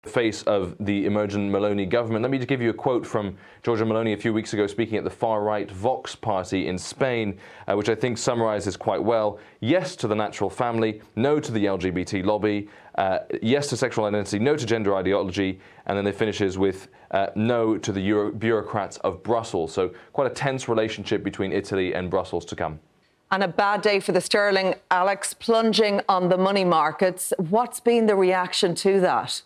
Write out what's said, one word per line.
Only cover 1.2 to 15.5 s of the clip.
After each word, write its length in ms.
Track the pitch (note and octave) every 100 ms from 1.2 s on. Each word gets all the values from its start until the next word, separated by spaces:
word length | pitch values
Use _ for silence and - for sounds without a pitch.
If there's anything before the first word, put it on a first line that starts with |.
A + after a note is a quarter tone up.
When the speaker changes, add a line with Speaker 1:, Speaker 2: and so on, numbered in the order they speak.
| G#2 G2+ G2+
Speaker 1:
Meloni 340 | G2 G#2 G2+ F#2+
government. 360 | A#2 A2+ A2
Let 80 | B2
me 80 | C3+
just 100 | A#2+
give 140 | C3+
you 80 | A#2
a 20 |
quote 320 | A2 - A#2+
from 320 | A#2 A2+ G2+ F#2+ - -
Giorgia 220 | - A2+
Meloni 300 | A2+ A2 A2+
a 20 | G2+
few 160 | A2+
weeks 220 | A2 A2
ago 120 | G#2 G2+
speaking 300 | G2+ A2 G#2+
at 80 |
the 60 | F#2
far-right 600 | - A#2 A2 G#2 G#2 G2
Vox 440 | F#2+ A2 C3 -
party 540 | - A2+ F#2+ F2+ F#2+ C#2+
in 100 | F2+
Spain, 600 | - - C3+ A#2+ G#2+ F#2+ - - -
uh, 80 |
which 160 | G#2 G#2
I 40 |
think 220 | A2 B2+ A2+
summarises 600 | - A#2+ A2+ G#2 F#2+ F2
quite 240 | - F#2+
well. 360 | G#2 A#2 G#2+ G2+ - -
"Yes 340 | A2 F3 D3+ -
to 100 | A2
the 80 |
natural 340 | G#2+ G#2 - G2
family, 540 | - B2 A2+ A2 G#2+ - -
no 220 | B2+ D3+
to 140 | -
the 140 | A2+ G2+
L 100 | F#2+
G 140 | F#2
B 120 | F2+
T 200 | F2+ G2+
lobby, 460 | F#2 G#2+ G#2 G#2 G2+ - -
uh, 240 | - F#2+ F#2 - -
yes 240 | A2+ C#3+ C#3+
to 100 | A#2+
sexual 300 | B2+ A#2 G#2+
identity, 320 | G#2 G2 G#2
no 180 | B2 C#3
to 80 |
gender 300 | A#2 A2+ G2+
ideology," 680 | G2 F#2 G2 F#2+ F#2+ F#2+